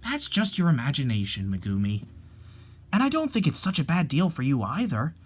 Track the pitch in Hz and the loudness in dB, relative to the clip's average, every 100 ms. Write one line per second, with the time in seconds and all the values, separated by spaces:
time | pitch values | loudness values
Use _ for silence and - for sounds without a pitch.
0 | 220 285 - - 208 - 175 151 120 139 | -2 -4 0 2 0 2 4 4 2 0
1 | 131 110 98 - 95 95 95 98 101 104 | 0 0 0 -4 -2 -4 -2 0 0 -2
2 | - - - - - - - - - 202 | -6 -18 -20 -20 -20 -20 -20 -20 -2 0
3 | 269 302 311 - 175 - - 185 143 165 | 2 2 0 0 0 0 -2 -2 0 2
4 | 160 135 185 160 131 139 101 143 233 123 | 2 2 0 0 0 0 0 -2 -2 0
5 | 131 165 | -2 -6